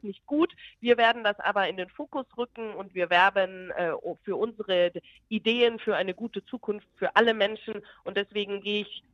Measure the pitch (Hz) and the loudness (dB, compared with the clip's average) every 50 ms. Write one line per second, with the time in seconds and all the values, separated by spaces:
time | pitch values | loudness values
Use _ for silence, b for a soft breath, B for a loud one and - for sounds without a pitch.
0 | - 202 196 - _ - 285 302 330 - - B B B B B 226 240 240 233 | -12 -12 -12 -12 _ -4 0 0 0 0 -2 B B B B B 2 2 4 6
1 | 233 226 233 233 220 208 208 - - 196 202 202 190 190 190 185 180 185 _ - | 6 4 4 2 0 -2 -2 0 -2 0 0 2 0 0 -2 -6 -8 -8 _ -12
2 | 294 - - 277 254 _ - 240 240 - - 233 226 214 196 175 196 202 - 185 | -12 -8 -8 -8 -8 _ -8 -8 -8 -8 -8 -10 -10 -10 -10 -12 -12 -10 -4 -4
3 | 175 165 175 175 185 196 196 202 185 185 190 185 185 180 - - 175 165 147 - | 0 4 6 6 6 6 4 2 0 0 -2 -12 -12 -8 -4 -2 -2 -2 -2 -4
4 | - 170 170 _ - 208 185 - 208 233 220 214 214 - 185 180 175 175 175 170 | -6 -8 -10 _ -6 -6 -2 -2 -2 -4 -4 -8 -4 0 2 2 2 2 0 -4
5 | b b b b b - 220 214 - 226 233 240 240 233 226 214 - 220 202 156 | b b b b b -6 -4 -2 0 0 2 4 4 2 2 -2 -2 -2 0 0
6 | 185 190 185 - 226 226 - 202 - - - 233 - - 208 208 _ _ _ - | 0 -2 -4 -8 -8 -8 -8 -10 -10 -10 -12 -10 -6 -6 -6 -6 _ _ _ -4
7 | 190 - - 202 233 233 220 214 196 208 220 214 - 226 208 208 B B B B | -4 2 4 4 4 4 4 0 0 -2 -2 -6 -10 -12 -12 -12 B B B B
8 | B 175 196 202 202 _ 202 208 202 196 202 202 196 208 208 208 202 - - - | B -6 -4 -4 -6 _ -4 -6 -4 -4 -6 -8 -6 -4 -4 -4 -4 -6 -12 -18
9 | _ _ | _ _